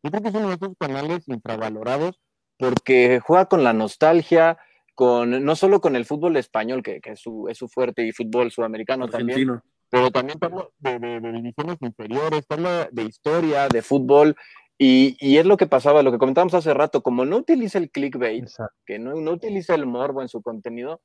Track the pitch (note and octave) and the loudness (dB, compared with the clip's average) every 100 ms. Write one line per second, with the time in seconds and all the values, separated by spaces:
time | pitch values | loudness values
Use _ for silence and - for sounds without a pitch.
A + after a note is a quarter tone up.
0 | D3+ G3 G#3+ G#3 G#3 F3 F#3+ F#3 D3+ C3+ | -6 -6 -4 -4 -4 -6 -10 -8 -8 -6
1 | D3 F3 D#3+ A#2+ - A2 A2 G#2+ A2+ C3+ | -6 -8 -8 -12 -10 -8 -8 -8 -6 -4
2 | E3+ F#3 _ _ _ _ B2+ B2 - B2+ | -4 -8 _ _ _ _ -4 -2 4 6
3 | B2 B2+ - F3 F#3+ F3+ B2+ A2+ A2 - | 6 2 4 4 6 4 4 2 -2 0
4 | D#3 E3+ D#3+ E3+ E3 E3 _ _ _ - | 4 4 4 4 4 0 _ _ _ 2
5 | B2+ A#2+ A#2+ B2+ C#3 D#3 F#3+ G3 E3 B2+ | 2 4 0 -2 -2 2 4 4 2 -2
6 | A#2+ D3+ E3+ D3+ A#2 A2+ A2 C3 A2 F#2+ | -4 -4 0 -2 -2 -6 -4 -6 -8 -14
7 | - G#2+ - A2+ A2+ A#2 A#2+ - B2 A#2 | -16 -18 -16 -12 -12 -12 -10 -4 -4 -2
8 | A2+ - A2+ A#2+ A#2 - A2+ A2 A2 C3 | -6 -6 -6 -2 -2 -4 -8 -8 -6 -6
9 | A#2+ - A#2+ C3 C3 A#2+ _ _ _ B2 | -6 -6 -6 -4 -4 -6 _ _ _ 0
10 | B2+ B2+ C3 D#3 E3+ F3+ F3 _ C3+ B2 | 2 0 -6 -6 -8 -8 -14 _ -8 -6
11 | A#2+ A#2 A#2 A2+ A#2+ A#2+ D#3 E3+ B2 - | -8 -10 -10 -10 -12 -10 -10 -10 -12 -12
12 | G#2+ B2 D#3 D3+ C#3+ D3+ F3 F3 D#3 A#2+ | -8 -6 -4 -4 -6 -6 -4 -4 -6 -8
13 | A2 _ D3 E3 D#3+ C#3+ C#3 A#2 - C#3 | -10 _ -2 -2 0 0 0 -2 0 -2
14 | B2+ C#3+ D3+ - - - _ _ C3+ C3 | 4 6 6 2 -12 -20 _ _ 6 6
15 | C3+ B2+ C#3 D3 F3 G3 E3 C3 C#3+ D3+ | 4 2 4 6 6 4 4 2 6 6
16 | C3+ A#2+ C3 C#3 F3+ F3 D#3+ C3+ D#3 C#3 | 4 2 0 2 2 0 0 0 0 0
17 | - B2 C3 G#3+ - D4 A3 - D#3+ C#4 | -2 -2 0 -2 0 0 0 -4 -6 -6
18 | C#4 B2+ A#2+ A2+ A#2+ - A2 _ - G#2 | -6 -4 -4 -4 -10 -14 -14 _ -14 -12
19 | A#2+ D#3 D#3 E3+ A3 G3 E3+ E3 C3+ A#2+ | -8 -8 -6 -6 -6 -8 -2 -2 -2 -4
20 | C#3 C3+ B2+ A2+ A2+ A2+ A#2+ A#2 B2+ E3 | -6 -6 -10 -12 -12 -12 -12 -12 -12 -14